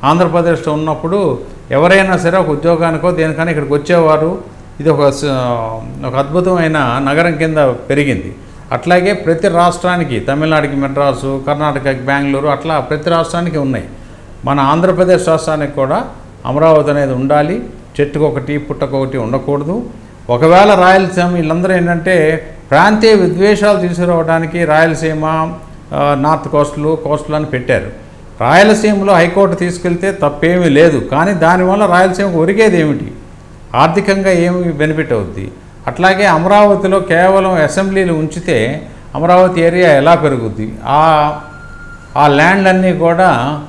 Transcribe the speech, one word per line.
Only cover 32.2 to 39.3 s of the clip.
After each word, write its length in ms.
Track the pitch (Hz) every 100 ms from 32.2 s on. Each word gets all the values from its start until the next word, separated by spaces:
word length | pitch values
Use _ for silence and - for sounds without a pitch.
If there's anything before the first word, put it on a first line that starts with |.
| 202 165
ఒరిగేది 420 | 160 202 220 175
ఏమిటి? 320 | 156 139 - - - - - - -
ఆర్థికంగా 560 | 120 156 175 196 196 196
ఏమి 420 | 180 175 180 175
బెనిఫిట్ 400 | 147 151 156 151
అవుద్ది? 400 | 117 92 90 95 - - - -
అట్లాగే 400 | 123 185 190 202
అమరావతిలో 720 | 160 180 208 208 190 190 190
కేవలం 500 | 180 165 185 190 190
అసెంబ్లీలు 640 | 180 151 190 196 190 185
ఉంచితే 760 | 160 156 170 170 135 110 151 - - -
అమరావతి 460 | 135 165